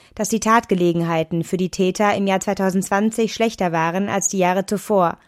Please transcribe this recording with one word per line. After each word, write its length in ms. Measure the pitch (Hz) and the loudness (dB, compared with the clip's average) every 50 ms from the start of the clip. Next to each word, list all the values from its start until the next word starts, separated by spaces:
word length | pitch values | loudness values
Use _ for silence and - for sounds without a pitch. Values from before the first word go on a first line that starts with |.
| - - - | -12 -14 -8
dass 140 | - 208 - | -6 -4 -2
die 100 | 226 214 | -2 0
Tatgelegenheiten 1040 | - 220 226 240 240 - 196 180 175 175 170 170 170 165 170 160 160 - 180 165 156 | 2 2 2 2 2 2 0 2 2 2 2 0 0 0 0 -2 -2 -2 -2 -4 -4
für 140 | - - 175 | -2 -2 -2
die 120 | 185 170 | -2 -2
Täter 460 | - - 190 185 185 - 214 208 202 | -2 0 0 0 0 0 0 0 0
im 100 | - 196 | 0 0
Jahr 140 | 196 190 185 | 0 0 0
zweitausendzwanzig 920 | - 214 196 - 190 190 180 196 185 - 202 196 214 220 220 - 226 208 - | 0 -2 -2 0 0 0 0 0 0 0 0 0 0 0 0 0 -2 -2 0
schlechter 380 | - 226 233 226 - 196 175 | 0 -2 -2 0 0 -2 -2
waren 380 | 165 165 160 170 165 190 202 202 | 0 0 0 0 0 -2 -2 -2
als 200 | - 202 - - | -2 -2 -2 -2
die 100 | - 190 | 0 0
Jahre 260 | 180 175 185 196 190 | 2 2 2 0 -2
zuvor, 540 | - 214 185 - - 214 190 175 165 - - _ | -2 -4 -4 -2 0 2 2 2 2 0 -4 _